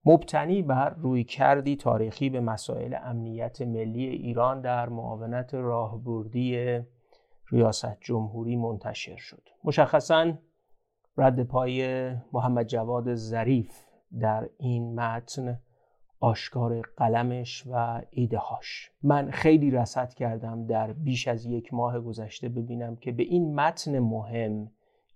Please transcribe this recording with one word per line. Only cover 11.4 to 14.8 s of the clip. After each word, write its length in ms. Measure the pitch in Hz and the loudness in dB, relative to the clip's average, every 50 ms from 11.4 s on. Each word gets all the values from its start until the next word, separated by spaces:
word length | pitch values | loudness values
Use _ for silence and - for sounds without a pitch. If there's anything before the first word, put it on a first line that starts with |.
| 123 | 0
پای 680 | 123 123 127 127 127 127 131 131 131 131 127 127 127 127 120 123 - - | 0 0 0 0 0 0 0 -2 -2 -2 -2 -2 -4 -4 -6 -8 -6 -4
محمد 340 | 127 113 123 123 120 117 107 | -2 0 0 2 0 0 0
جواد 480 | 127 117 113 113 120 120 120 123 120 | -2 -2 -2 -2 -2 -2 -2 -2 -2
ظریف 560 | 117 110 110 113 113 113 120 135 123 110 - - - - _ _ _ _ _ - 120 | -4 -4 -4 -4 -2 2 4 4 2 2 0 -6 -20 -20 _ _ _ _ _ -6 -2
در 300 | 117 110 107 110 113 - - - | 0 0 0 0 -2 -6 -8 -6
این 420 | 143 123 120 120 | -4 -2 -2 -2